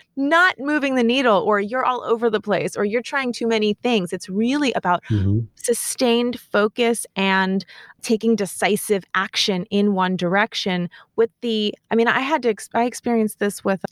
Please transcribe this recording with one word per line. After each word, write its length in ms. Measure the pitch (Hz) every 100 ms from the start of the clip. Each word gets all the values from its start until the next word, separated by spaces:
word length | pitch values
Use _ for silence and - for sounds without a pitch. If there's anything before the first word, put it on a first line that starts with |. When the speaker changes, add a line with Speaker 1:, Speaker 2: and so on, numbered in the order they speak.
| _ -
Speaker 1:
not 400 | 277 330 359 -
moving 380 | 277 302 277 262
the 60 |
needle, 400 | 233 254 254 196
or 160 | 214 202
you're 260 | 202 262 247
all 180 | 247
over 240 | 151 226 233
the 120 | 208
place, 360 | 208 190 165 -
or 80 |
you're 160 | 202 233
trying 320 | - 285 247
too 140 | - 226
many 260 | 220 214
things." 400 | 208 247 220 175
It's 160 | 185 -
really 460 | 190 233 294 277
about 280 | - 185 175 -
Speaker 2:
Mm-hmm. 380 | 104 98 110 113
Speaker 1:
sustained 840 | - - 226 - - 240 233 240 -
focus 680 | - 208 208 - 233 233 - -
and 480 | 190 190 190 190 - - - -
taking 340 | - 220 226 208
decisive 640 | 190 - 190 208 - 196 -
action 500 | 190 196 - - 180 -
in 240 | 202 208
one 200 | 190 185
direction 760 | 185 175 196 220 - 202 180 175 - - -
with 140 | 226 _
the, 340 | 240 220 208 - -
I 40 |
mean, 120 | 226 233
I 140 | 254
had 220 | 269 311
to 80 | 240
ex-, 180 | 202 -
I 100 | 226
experienced 540 | 240 - 240 233 214 -
this 260 | 202 -
with, 160 | 202 190 -